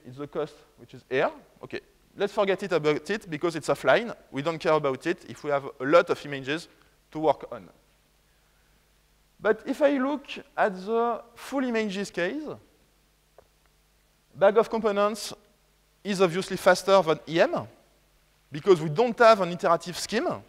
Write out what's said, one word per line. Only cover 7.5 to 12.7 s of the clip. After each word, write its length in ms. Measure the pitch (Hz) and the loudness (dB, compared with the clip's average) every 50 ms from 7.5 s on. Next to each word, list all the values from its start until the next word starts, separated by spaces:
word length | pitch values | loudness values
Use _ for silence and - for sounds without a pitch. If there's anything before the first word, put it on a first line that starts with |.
on. 180 | 123 113 92 82 - _ _ _ _ _ _ _ _ _ _ _ _ _ _ _ _ _ _ _ _ _ _ _ _ _ _ _ _ _ _ _ _ _ | -16 -16 -16 -18 -20 _ _ _ _ _ _ _ _ _ _ _ _ _ _ _ _ _ _ _ _ _ _ _ _ _ _ _ _ _ _ _ _ _
But 220 | - 208 220 220 - - | -2 -2 -2 -2 -4 -8
if 160 | 269 - 302 | -2 2 2
I 140 | 277 285 269 | 2 2 2
look 260 | 254 269 294 277 - - - - - _ _ - | -2 -2 -4 -6 -8 -10 -14 -14 -14 _ _ -2
at 160 | 175 214 185 185 185 | -2 -2 -2 -4 -6
the 380 | 202 226 233 233 240 226 - - - - | -4 -2 0 0 -2 -2 -6 -8 -16 -20
full 280 | - - - 247 277 262 | -20 -14 -8 -4 -4 -2
images 460 | 254 233 220 220 214 185 202 202 - | -2 -2 -2 -2 -2 -4 -6 -6 -6
case, 320 | - 185 170 185 254 294 311 262 143 - - _ | -4 -4 -4 -4 -4 -6 -8 -10 -12 -14 -16 _